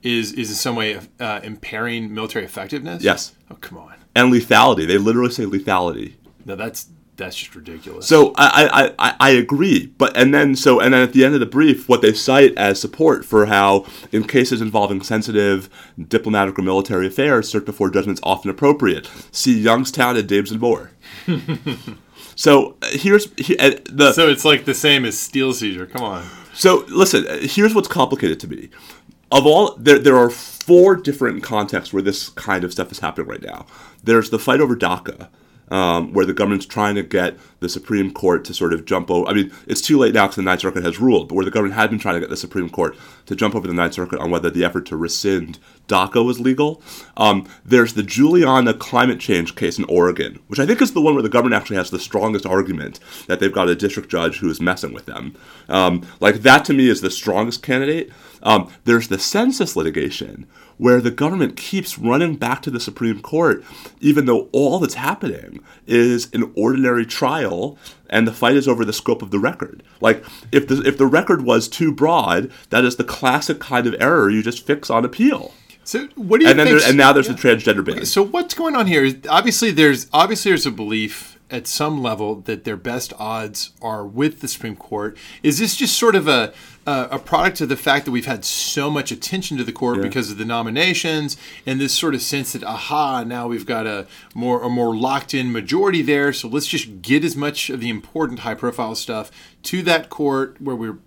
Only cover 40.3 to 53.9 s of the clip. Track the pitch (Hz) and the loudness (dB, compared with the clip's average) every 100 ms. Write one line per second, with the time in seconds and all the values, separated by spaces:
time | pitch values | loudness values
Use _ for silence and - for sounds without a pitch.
40.3 | - 95 90 95 92 87 85 127 104 78 | 2 -2 0 -2 -2 -4 0 2 2 0
41.3 | 87 95 110 101 98 107 104 101 85 87 | -4 -2 -2 -2 0 -2 -2 -4 -4 -4
42.3 | 90 90 95 85 - 80 - - - _ | -10 -8 -6 -6 -2 -4 -4 -20 -20 _
43.3 | 92 107 107 90 87 85 - 87 73 85 | -4 -2 -2 -4 -2 -2 -4 -8 -6 -4
44.3 | 85 82 85 87 92 - 80 85 - 104 | -2 -2 0 0 -2 -6 -6 -6 -4 -2
45.3 | 95 80 82 _ _ _ 98 95 120 120 | -2 -4 -16 _ _ _ 0 0 0 0
46.3 | 117 123 131 147 160 - - - - 107 | 0 -2 0 -2 -4 -16 -20 -20 0 2
47.3 | 98 - - - 123 113 110 98 113 147 | 2 -4 -20 2 4 4 0 -6 2 4
48.3 | 175 147 131 120 107 - 123 127 90 - | 4 4 4 2 -2 -2 0 0 -2 -2
49.3 | 92 82 - 90 87 - 87 87 87 64 | -2 -2 -4 -6 -4 -2 2 2 0 -6
50.3 | - _ 101 139 233 277 180 156 143 110 | -8 _ -4 0 2 2 2 2 2 2
51.3 | 120 120 107 - 98 90 90 - 104 107 | 2 2 0 -2 -6 -4 -6 -4 -4 -2
52.3 | 104 95 92 92 85 73 - - - - | -4 -2 -2 0 -6 -10 -16 -20 -20 -6
53.3 | 92 95 95 90 87 98 | -2 -2 0 0 0 -2